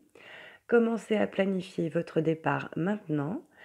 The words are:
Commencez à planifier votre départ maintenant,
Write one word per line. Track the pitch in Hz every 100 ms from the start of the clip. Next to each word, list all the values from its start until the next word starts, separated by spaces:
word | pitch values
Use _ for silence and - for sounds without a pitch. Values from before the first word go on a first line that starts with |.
| _ - - - - - -
Commencez | 233 226 226 - 214
à | 202
planifier | - 196 190 175 - 170
votre | 165 170 170
départ | 160 160 147 139 143
maintenant, | - 170 208 - 151 143 254 - _